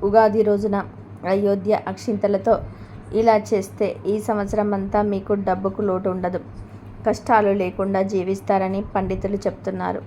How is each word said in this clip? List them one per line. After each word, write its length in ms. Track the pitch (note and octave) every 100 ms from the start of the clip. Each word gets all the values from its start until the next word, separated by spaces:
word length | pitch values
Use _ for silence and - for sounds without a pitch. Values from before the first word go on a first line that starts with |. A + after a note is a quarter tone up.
| G3+
ఉగాది 340 | G#3+ A3 G#3 G#3
రోజున 280 | G#3 G#3 G3+ - - - - F3+
అయోధ్య 400 | F#3+ G3+ G3+ F#3+ G#3+ -
అక్షింతలతో 640 | F#3+ - G#3 G3+ G3 G3+ G#3+ - - - - - G#3
ఇలా 140 | A3+ G#3+ G#3
చేస్తే 360 | G#3 F#3+ - G3+ - -
ఈ 20 | G#3 G3+
సంవత్సరం 420 | G#3+ G3+ G#3 G#3 G3
అంతా 240 | F#3+ G#3 G#3
మీకు 200 | G3 G3 G3+ G3
డబ్బుకు 340 | F#3 F#3+ F#3+ G#3
లోటు 200 | F#3 G3
ఉండదు, 260 | F#3 F3+ F3+ - - - - - - -
కష్టాలు 440 | - - A3+ G#3 G3
లేకుండా 380 | F3+ F#3 G3 G3 G3
జీవిస్తారని 680 | G3+ F3+ F#3+ - G3 F#3+ F#3+ G#3+
పండితులు 460 | G3+ F#3+ F#3+ F#3+ G3 G3
చెప్తున్నారు. 540 | - - F#3+ F3+ F#3